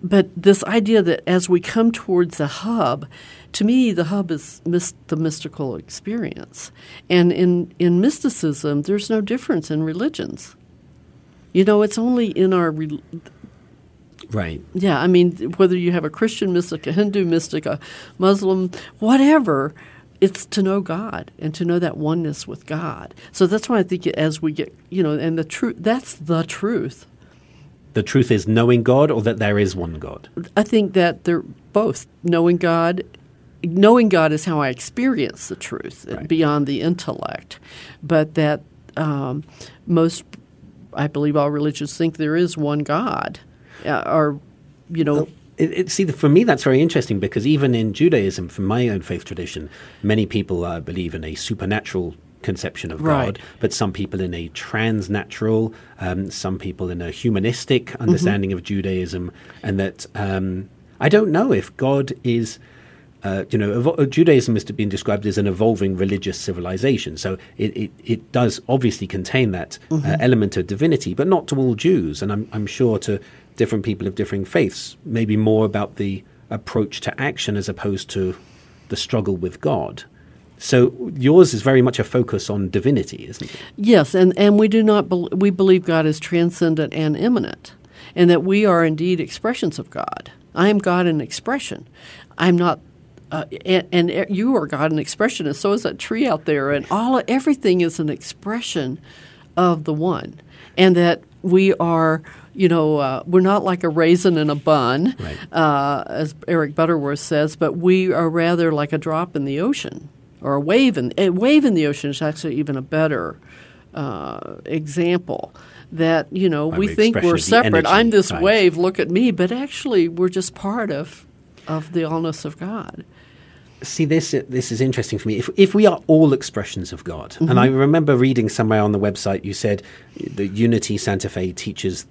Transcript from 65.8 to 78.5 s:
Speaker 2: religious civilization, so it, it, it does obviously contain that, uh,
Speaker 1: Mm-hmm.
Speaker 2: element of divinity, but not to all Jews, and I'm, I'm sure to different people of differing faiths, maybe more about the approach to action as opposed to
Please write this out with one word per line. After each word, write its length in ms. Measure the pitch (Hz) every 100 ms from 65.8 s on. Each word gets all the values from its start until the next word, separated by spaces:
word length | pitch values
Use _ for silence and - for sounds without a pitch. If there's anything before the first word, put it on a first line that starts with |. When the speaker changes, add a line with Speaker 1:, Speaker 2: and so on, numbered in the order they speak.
| 98 92
Speaker 2:
religious 400 | 95 98 95 -
civilization, 800 | - 87 87 92 131 123 - 80
so 200 | 95 92 - -
it, 180 | 107 -
it, 160 | 107 -
it 280 | - 113 -
does 300 | 123 120 - -
obviously 380 | 131 120 - 92
contain 420 | 92 90 131 117
that, 280 | 90 - - -
uh, 60 | 156
Speaker 1:
Mm-hmm. 260 | 143 160
Speaker 2:
element 340 | 123 120 101 95
of 100 | 90
divinity, 460 | 101 160 143 - 90
but 120 | 165
not 200 | 180 -
to 80 | 135
all 160 | 131
Jews, 480 | 110 170 170 80 73
and 100 | 98
I'm, 160 | 104 110
I'm 140 | 110 104
sure 320 | - 123 107
to 200 | - 101 - - _ -
different 280 | 113 110 101
people 200 | 98 95
of 60 |
differing 320 | 95 - 101 92
faiths, 520 | 175 107 - - -
maybe 320 | - 113 110 107
more 300 | 107 107 110
about 300 | 104 104 -
the 280 | 101 95 - _ -
approach 500 | 107 - 120 104 -
to 180 | - -
action 380 | 139 - - 104
as 100 | 98
opposed 400 | 95 101 95 -
to 240 | 101 92 92 -